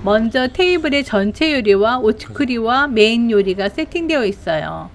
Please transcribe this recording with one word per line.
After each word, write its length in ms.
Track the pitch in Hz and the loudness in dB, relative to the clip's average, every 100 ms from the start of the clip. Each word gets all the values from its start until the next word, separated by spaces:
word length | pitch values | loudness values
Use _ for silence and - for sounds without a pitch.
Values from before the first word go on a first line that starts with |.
먼저 440 | - 214 226 254 254 | 2 2 2 0 -2
테이블에 540 | 254 359 359 311 285 | 0 2 2 0 -2
전체 480 | 269 214 202 208 311 | 0 0 0 0 0
요리와 460 | 285 214 196 214 254 | 0 2 2 2 2
오츠쿠리와 880 | 220 220 - - 277 240 226 254 285 | 0 0 -6 -4 -2 -2 0 0 0
메인 440 | 233 214 233 233 | 2 2 4 2
요리가 380 | 214 190 185 196 | 2 2 -2 -4
세팅되어 560 | 202 311 349 330 311 214 | -4 -6 -4 -2 0 0
있어요. 640 | 196 - 160 156 160 170 | -4 -4 -4 -4 -8 -12